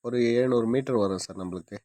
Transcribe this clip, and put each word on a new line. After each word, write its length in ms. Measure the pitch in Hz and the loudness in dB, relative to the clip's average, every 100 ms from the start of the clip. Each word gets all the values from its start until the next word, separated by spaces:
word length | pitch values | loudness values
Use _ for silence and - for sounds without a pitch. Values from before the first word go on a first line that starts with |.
ஒரு 140 | 120 123 117 | -2 0 2
எழுநூறு 360 | 120 127 120 113 | 4 4 2 2
மீட்டர் 340 | 131 131 120 | 0 0 0
வரும் 220 | 98 95 - | 0 -2 -6
சார் 140 | 92 | -10
நம்மளுக்கு. 360 | 90 92 - 101 | -8 -10 -12 -18